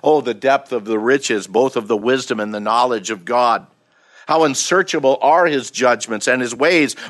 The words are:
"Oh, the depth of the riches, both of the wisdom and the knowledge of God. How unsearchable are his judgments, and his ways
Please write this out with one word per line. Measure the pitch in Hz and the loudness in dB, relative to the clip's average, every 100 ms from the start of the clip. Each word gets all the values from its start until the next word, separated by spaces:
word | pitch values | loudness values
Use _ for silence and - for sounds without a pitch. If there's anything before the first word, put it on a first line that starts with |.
"Oh, | 151 151 | 2 2
the | 123 | 0
depth | 107 131 135 - | -2 0 0 0
of | 123 104 | -6 -2
the | 110 | -2
riches, | 113 139 - 107 92 | 2 0 0 -4 -2
both | 104 131 123 | 0 0 -2
of | 107 | -2
the | 110 | -2
wisdom | 113 131 120 113 | 0 -2 -2 -6
and | 107 | -4
the | 107 | -6
knowledge | 104 113 127 113 98 | -2 0 2 -2 -6
of | 107 87 | -10 -2
God. | 120 120 110 - _ _ _ _ - - | 2 2 0 -4 _ _ _ _ -14 -2
How | 160 | 0
unsearchable | 156 131 - 180 180 160 135 139 | 2 0 -2 0 0 0 0 2
are | 139 165 170 | 4 4 4
his | 143 117 | 0 -4
judgments, | - 123 117 113 107 131 | 0 0 0 -2 -4 -2
and | 127 | -2
his | 120 120 | -2 0
ways | 156 175 135 - | 2 2 0 -4